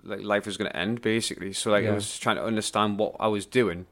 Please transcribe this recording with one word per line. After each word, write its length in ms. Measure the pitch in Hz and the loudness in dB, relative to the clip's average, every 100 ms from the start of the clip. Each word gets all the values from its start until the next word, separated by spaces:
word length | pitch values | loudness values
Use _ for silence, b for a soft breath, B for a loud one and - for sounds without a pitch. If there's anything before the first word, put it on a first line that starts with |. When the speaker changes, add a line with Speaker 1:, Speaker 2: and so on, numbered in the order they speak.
Speaker 1:
like, 180 | - 101 | -10 -8
life 240 | 101 101 104 | 0 0 0
was 120 | 95 | -2
gonna 140 | 101 | -2
end, 300 | - 95 117 | -2 -2 -2
basically. 520 | 110 113 - - 98 | 0 0 -2 -6 -6
So, 180 | 95 113 | -4 2
like, 140 | 104 104 | 4 4
Speaker 2:
Yeah. 60 | |
Speaker 1:
I 40 | 104 | 0
was 120 | 101 | -2
just 140 | - | -2
trying 140 | 123 101 | 0 0
to 80 | |
understand 560 | 98 110 - 107 104 101 | 0 -2 0 2 2 2
what 160 | 107 - | -2 0
I 60 | 110 | 0
was 160 | 104 95 | 0 2
doing 400 | 127 107 87 90 | 2 2 0 -8